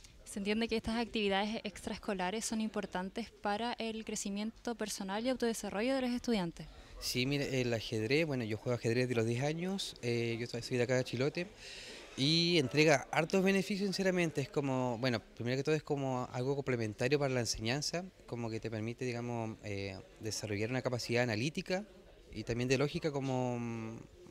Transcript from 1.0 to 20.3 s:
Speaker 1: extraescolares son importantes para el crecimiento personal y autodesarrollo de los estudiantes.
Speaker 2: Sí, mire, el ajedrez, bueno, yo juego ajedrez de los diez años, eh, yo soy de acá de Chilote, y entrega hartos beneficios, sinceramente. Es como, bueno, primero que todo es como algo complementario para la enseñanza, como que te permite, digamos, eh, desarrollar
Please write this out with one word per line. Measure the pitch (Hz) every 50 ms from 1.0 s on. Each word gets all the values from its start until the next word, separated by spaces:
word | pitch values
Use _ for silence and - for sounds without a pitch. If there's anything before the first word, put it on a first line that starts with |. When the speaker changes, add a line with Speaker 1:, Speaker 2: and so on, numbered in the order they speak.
| 240 220 - 226 208 196 196 190 208 208 220 - -
Speaker 1:
extraescolares | 214 - - - - 214 180 - - 208 185 180 180 202 226 214
son | - 233 220
importantes | 220 214 - 214 196 190 - - 185 190 - 233 220 -
para | - - - 208 202 208 226 240 240
el | - 226 226 220 220 214
crecimiento | - 214 - - 202 196 202 214 220 - - - 247 233
personal | 220 220 208 - - 202 190 196 214 226
y | 262
autodesarrollo | 262 240 240 233 226 - - 202 185 196 220 254 269
de | 269 254
los | 247
estudiantes. | 240 240 - 247 233 202 180 170 - - 160 - - - - - - -
Speaker 2:
Sí, | - - - 127 127
mire, | 135 143 143 143 - 135 131
el | 123 120 117
ajedrez, | 110 - - 117 110 107 110 135 151 170
bueno, | 151 139 127 117
yo | 104 110
juego | 104 - 131 123 117
ajedrez | - 120 117 123 127 123
de | 123
los | 113 110
diez | 113 120 120 139
años, | 147 156 165 175 185 196 196 - - - - -
eh, | 120 120 117 117 117 113 113
yo | 120
soy | 120 - 117 117 - 127 123
de | 120
acá | 117 127
de | 127 131
Chilote, | - - 117 131 151 - 170 180 196 - - - - - - - - - - - - -
y | - 131 147 160 165 170 170 175 165
entrega | 135 117 - 147 151 160 147 127 - -
hartos | - 143 165 160 - 190 185
beneficios, | 196 196 196 185 - 208 185 202
sinceramente. | 196 175 - 196 185 180 185 175 160 - 151
Es | 135 -
como, | - 151 143 139 131 127 127 127 120 107
bueno, | 123 131 120 107
primero | - - - - 113 120 127
que | 135 139
todo | 156 156
es | 151 -
como | - 151 139 135 135 127 123 127 - -
algo | 127 127 135 143
complementario | 139 131 135 127 117 113 107 104 - 123 131 143 143
para | 143 135 131
la | 127
enseñanza, | 117 107 - - 110 113 127 147 147 - - 170 185 185 - - -
como | - 131 117 117 113
que | 110 113
te | - 113
permite, | 113 110 107 117 120 - 131
digamos, | 127 117 120 120 120 120 117 113 110 110 - -
eh, | 107 101 98 98 98 95 95 - - - -
desarrollar | 110 110